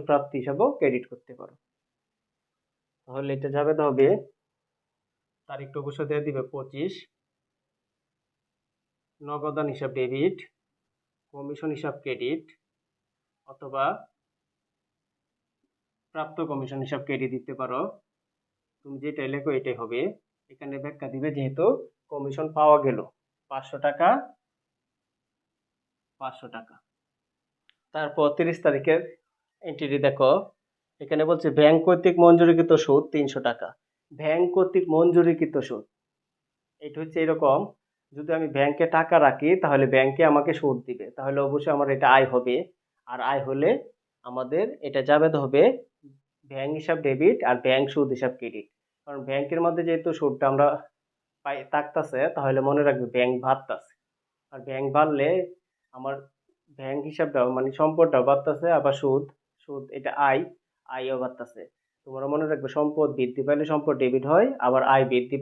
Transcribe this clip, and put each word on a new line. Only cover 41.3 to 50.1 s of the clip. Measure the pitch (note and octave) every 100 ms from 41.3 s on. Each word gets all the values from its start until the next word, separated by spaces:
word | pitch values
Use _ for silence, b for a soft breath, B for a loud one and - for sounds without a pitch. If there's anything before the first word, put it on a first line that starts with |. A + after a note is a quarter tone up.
| C#3
অবশ্যই | C#3 D3 D3 C#3+
আমার | C#3
এটা | C3 C3+ C3+
আয় | C3
হবে। | B2+ B2+ B2 A#2+ _ _ _ -
আর | B2+
আয় | B2 C#3
হলে | C3+ C3+ D3+ B3+ - _ _ _
আমাদের | B2+ B2+ B2+ D#3 A3+ - C#3+
এটা | C#3
যাবে | C3 D3+ D#3
তো | D#3
হবে | C3+ C#3 G#3 C4 - _ C#3+ _ _ _ C3+
ব্যাংক | C3+ C#3
হিসাব | D#3 D#3 D#3+ D3
ডেবিট | C3+ F3 A#3+
আর | A#2+ B2 C3
ব্যাংক | C3 C#3
সুদ | D3+ C3+
হিসাব | B2+ C3 B2+
ক্রেডিট, | A#2 A2 - _ _ _
কারণ | - C#3+
ব্যাংকের | C3+ C#3 C#3+ E3
মধ্যে | E3+ E3
যেহেতু | E3+ E3 E3